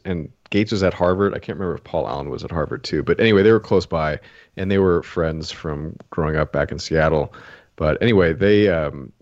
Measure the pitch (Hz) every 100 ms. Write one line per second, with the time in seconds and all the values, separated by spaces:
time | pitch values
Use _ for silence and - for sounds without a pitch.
0 | 95 87 73 - _ 104 110 104 92 -
1 | 90 92 101 - - 82 92 - - 82
2 | 57 69 71 64 73 82 73 - - 78
3 | 71 - 113 101 104 110 - 95 - 82
4 | 78 76 - - _ - 95 98 92 85
5 | - 90 82 80 80 - 80 73 78 -
6 | - - 78 78 76 73 73 71 - 78
7 | 78 78 71 - - - _ - 78 -
8 | 117 101 85 82 98 104 104 82 73 71
9 | 65 _